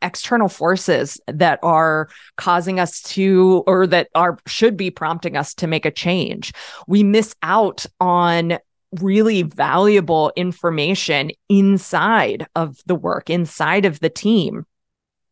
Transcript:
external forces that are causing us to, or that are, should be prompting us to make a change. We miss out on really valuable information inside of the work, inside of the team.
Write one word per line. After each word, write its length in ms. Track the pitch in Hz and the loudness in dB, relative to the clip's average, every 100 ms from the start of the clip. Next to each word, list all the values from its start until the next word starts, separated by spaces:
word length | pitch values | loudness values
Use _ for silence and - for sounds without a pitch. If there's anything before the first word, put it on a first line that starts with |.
external 480 | 180 - - 240 202 | -8 -8 -2 0 0
forces 720 | - 160 185 - 143 139 - - | 0 -2 0 0 0 -2 -8 -8
that 320 | 147 175 143 | 0 0 2
are 460 | 170 160 160 156 156 - - - | 2 2 2 0 -4 -12 -20 -8
causing 420 | - 175 175 185 | 0 0 0 -2
us 220 | 175 - | -2 -4
to, 640 | - - 190 185 185 185 165 | -8 0 2 6 6 4 2
or 200 | 185 185 | 2 2
that 220 | 175 - 165 | 2 0 0
are, 220 | 175 196 - | 0 -2 -8
should 280 | - 226 202 | 0 0 0
be 140 | 190 | -6
prompting 480 | - 156 165 175 147 | -6 -6 -6 -6 -6
us 160 | 147 | -6
to 140 | - 165 | -6 -4
make 180 | 160 156 | -2 -2
a 60 | |
change. 600 | - 175 185 147 - - - - - - | -4 -2 -2 -2 -8 -12 -16 -20 -14 0
We 160 | 202 | 2
miss 320 | 202 214 214 - | 4 2 0 -4
out 420 | 160 202 202 - - - | -2 0 0 -2 -12 -4
on 580 | 180 175 175 170 170 170 _ _ _ 175 | 0 2 2 0 -2 -4 _ _ _ -6
really 440 | 190 202 220 208 | 0 2 2 2
valuable 880 | 165 - 143 151 208 208 165 160 151 - | -2 -2 0 2 4 4 2 0 0 -2
information 960 | 180 170 175 160 147 190 - 147 147 - - | -6 -2 -4 -2 -2 -2 -2 -2 -4 -8 2
inside 1000 | 196 196 196 - 175 180 220 127 - 160 - | 4 4 2 0 -2 2 2 0 -4 -6 -6
of 220 | 160 135 - | -6 -6 -4
the 100 | 175 | -4
work, 340 | 175 180 - | -2 -6 -4
inside 560 | 175 165 - 156 185 196 | -4 -4 -4 -2 0 0
of 140 | 147 | 0
the 100 | 160 | -4
team. 560 | - 202 226 160 - - _ _ _ _ _ _ | -2 0 2 0 -6 -14 _ _ _ _ _ _